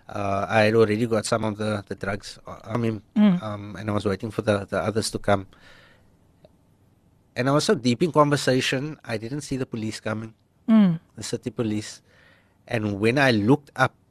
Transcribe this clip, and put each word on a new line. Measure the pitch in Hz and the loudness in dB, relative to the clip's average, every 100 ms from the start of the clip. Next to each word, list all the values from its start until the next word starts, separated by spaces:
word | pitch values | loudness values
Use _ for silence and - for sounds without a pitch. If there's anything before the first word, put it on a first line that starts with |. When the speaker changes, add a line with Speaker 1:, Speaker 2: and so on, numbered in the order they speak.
| - | -14
Speaker 1:
Uh, | 104 101 98 98 | -8 -4 -2 0
I | 110 | 2
had | 107 113 | 4 6
already | 110 107 120 | 4 2 0
got | 110 104 | -2 0
some | 117 110 | -2 -2
of | 104 | -4
the, | 107 104 98 | -4 -4 -6
the | 98 | -10
drugs, | 98 107 - - - | -8 -8 -10 -18 -16
uh, | 90 - | -16 -8
I | 113 | -4
mean, | 117 107 - - | -2 -4 -4 2
Speaker 2:
Mm. | 208 180 | 4 4
Speaker 1:
um, | 107 104 104 90 | -2 -10 -10 -10
and | 107 | -4
I | |
was | 104 107 | -2 0
waiting | 95 113 | -2 -4
for | - | -4
the, | 110 101 98 | 0 0 0
the | 98 | -4
others | 85 107 98 | -2 -2 -4
to | 110 | -4
come. | - 101 95 - - - - _ _ _ _ _ - _ _ _ _ _ _ _ _ - | 0 -2 -2 -18 -20 -20 -20 _ _ _ _ _ -20 _ _ _ _ _ _ _ _ -4
And | 127 | 0
I | |
was | 147 | 2
so | - 196 | 2 0
deep | 123 120 | 0 0
in | 175 | 2
conversation, | 151 147 143 - 131 127 135 147 147 - | 2 4 2 2 0 0 -2 -4 -10 -8
I | 113 | -8
didn't | 113 143 | -6 -8
see | - 131 | -6 -6
the | 131 | -6
police | 120 110 - | -6 -6 -6
coming, | - 110 113 - _ _ - | -6 -6 -8 -16 _ _ 4
Speaker 2:
Mm. | 220 196 165 - - | 6 6 2 -6 -16
Speaker 1:
the | |
city | 110 117 - | -8 -8 -6
police. | - 113 107 107 - _ _ _ _ _ _ - | -4 -4 -4 -6 -14 _ _ _ _ _ _ -6
And | 120 107 101 | -4 -2 0
when | 110 131 | 2 4
I | 135 | 4
looked | 113 104 147 - - | 4 4 2 0 0
up, | 131 - _ | 0 -2 _